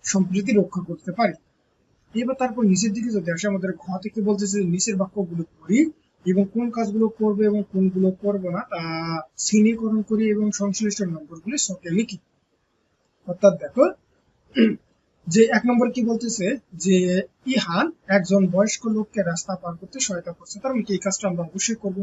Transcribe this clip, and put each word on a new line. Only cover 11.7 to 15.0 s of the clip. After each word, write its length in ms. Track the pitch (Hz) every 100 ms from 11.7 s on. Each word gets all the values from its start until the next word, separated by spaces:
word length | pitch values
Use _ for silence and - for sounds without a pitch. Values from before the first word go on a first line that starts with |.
| 180 175
লিখি। 280 | 175 226 196 _ _ _ _ _ _ _ _ _ _ -
অর্থাৎ 240 | 175 202 175
দেখো 240 | 147 - 320 - _ _ _ _ _ 269 226 - _ _